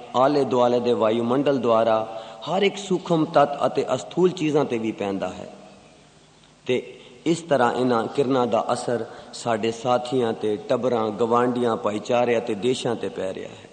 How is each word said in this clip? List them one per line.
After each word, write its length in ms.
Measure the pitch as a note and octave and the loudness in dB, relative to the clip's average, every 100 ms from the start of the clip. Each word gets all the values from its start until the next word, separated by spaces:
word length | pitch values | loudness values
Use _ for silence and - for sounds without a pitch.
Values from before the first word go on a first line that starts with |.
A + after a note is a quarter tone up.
| - A#2+ | -4 2
ਆਲੇ 280 | C3+ C#3+ | 4 4
ਦੁਆਲੇ 360 | B2 B2+ A#2+ B2 | 2 2 4 4
ਦੇ 140 | A#2 | 2
ਵਾਯੂਮੰਡਲ 640 | A2 A2 A#2 A#2 C3 C#3+ C#3 | 2 2 2 0 0 2 0
ਦੁਆਰਾ 680 | A#2+ A2+ A2+ A2 A2 - - - | 2 4 4 2 -2 -10 -14 -14
ਹਰ 200 | D3 F#3 | -6 0
ਇੱਕ 160 | G3 - | 0 -2
ਸੂਖਮ 480 | - F3 - E3 D3+ | -2 -2 2 0 4
ਤੱਤ 400 | C#3+ C#3+ - B2+ | 4 4 2 0
ਅਤੇ 200 | - - B2+ | 0 -2 -4
ਅਸਥੂਲ 340 | - E3+ F#3 | -2 2 2
ਚੀਜ਼ਾਂ 360 | - D3+ D3+ B2+ | 2 0 2 0
ਤੇ 120 | A#2 | -2
ਵੀ 140 | A2 | -4
ਪੈਂਦਾ 380 | G#2 G2+ G2 F2+ | -4 -4 -2 -4
ਹੈ 240 | F#2 - - - - - - - - - _ - _ - | -6 -14 -18 -20 -20 -20 -20 -20 -20 -20 _ -20 _ -2
ਤੇ 320 | B2 - - - - D3+ | -2 -2 -18 -20 -6 -2
ਇਸ 160 | E3 | -2
ਤਰ੍ਹਾਂ 320 | - C3+ A#2+ | 2 2 2
ਇਹਨਾਂ 340 | A#2 B2+ A#2 G#2+ | 2 2 2 0
ਕਿਰਨਾਂ 400 | - B2+ C3 A#2+ | -2 0 2 2
ਦਾ 180 | A2 - | 0 0
ਅਸਰ 320 | A#2+ - A#2 A2 - - | -2 -2 -4 -6 -12 -18
ਸਾਡੇ 380 | - A#2+ A2 A2+ | -8 -4 0 -2
ਸਾਥੀਆਂ 640 | A2 B2+ B2 - C3 A#2 | -2 0 0 0 0 0
ਤੇ, 220 | A2 G#2+ G#2 | 0 -2 -4
ਟੱਬਰਾਂ, 540 | - B2+ B2 A#2 A2 | -2 0 2 0 0
ਗਵਾਂਢੀਆਂ, 680 | G2+ A#2 A#2+ B2 B2 A#2+ A2 | 0 2 2 2 0 0 0
ਭਾਈਚਾਰੇ 600 | G#2 G#2 - A#2+ A#2+ A2+ | -2 -4 0 2 2 0
ਅਤੇ 180 | - G2+ | 0 -2
ਦੇਸ਼ਾਂ 400 | B2 B2+ B2+ A2 | 0 0 -2 -4
ਤੇ 140 | G2 | -6
ਪੈ 240 | F#2 F#2+ | -6 -8
ਰਿਹਾ 160 | F#2 - | -8 -12
ਹੈ। 200 | - - | -16 -20